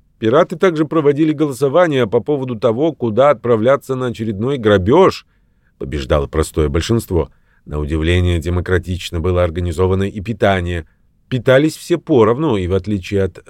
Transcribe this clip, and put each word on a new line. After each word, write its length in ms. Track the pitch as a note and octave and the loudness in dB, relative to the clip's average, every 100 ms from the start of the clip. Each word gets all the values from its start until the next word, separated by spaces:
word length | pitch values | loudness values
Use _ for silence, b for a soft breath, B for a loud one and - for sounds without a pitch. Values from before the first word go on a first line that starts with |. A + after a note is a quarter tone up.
| _ - | _ -4
Пираты 360 | A2 C#3+ F#3 D#3+ | 2 2 2 0
также 300 | F#3+ D#3 D#3 | 0 0 -2
проводили 480 | D#3+ C#3+ C#3 D#3 | 2 2 2 0
голосование 720 | D3 D3+ A#2+ C#3 D#3 F3 C3+ A2 | 0 -2 0 0 2 2 2 2
по 140 | A#2 | 0
поводу 360 | D3 D3 C3 A2 | 0 -4 -4 -2
того, 360 | B2 A2+ D#3+ | -2 0 -2
куда 400 | C#3 A#2 G#2+ C#3+ | -2 -2 2 2
отправляться 640 | A#2 A#2+ A2+ A#2+ C#3+ - C3 | 2 2 2 4 2 0 -6
на 100 | B2+ | -4
очередной 540 | A2 A#2 G2 B2 C#3 | -6 -6 -4 -4 0
грабёж. 640 | G#2+ G2+ F#2 D#3+ F3 - _ _ _ _ _ - | 4 4 4 4 4 2 _ _ _ _ _ -14
Побеждало 480 | C2 C#2+ C2 D2+ C#2 | -10 -6 -2 -2 0
простое 420 | D#2 D#2 - D2 | -4 -2 -2 -2
большинство. 640 | E2 - A2+ - F2 C2+ _ _ _ - | -2 0 -2 0 -4 -4 _ _ _ -10
На 140 | D2+ | -8
удивление 600 | D2 D#2+ D#2+ F2+ F2+ E2+ | -4 -2 0 0 0 -2
демократично 800 | E2 F2+ E2 F#2 F#2 F2 - E2+ | -2 -4 -2 -2 -2 -8 -8 -6
было 240 | F2+ F2+ | -2 -2
организовано 600 | F2 E2 F2 D#2 F#2 F#2+ | -2 -2 -6 -2 0 0
и 180 | G2 G#2+ | -2 -6
питание. 640 | A2 G#2 G#2 F#2+ F2 F2 - _ _ _ - | -8 -2 0 0 -2 -8 -10 _ _ _ -8
Питались 480 | B2+ C3 C3 D#3 - | -2 2 4 2 -2
все 220 | - E3+ | -4 -4
поровну, 580 | - C3 G#2+ B2 D#3+ G#2 | 2 4 4 2 0 0
и 120 | F2 | 0
в 80 | F#2+ | -2
отличие 480 | F#2+ G2+ F2 G2 | -2 -6 -2 -2
от, 160 | F#2+ | -2
э, 20 | - | -6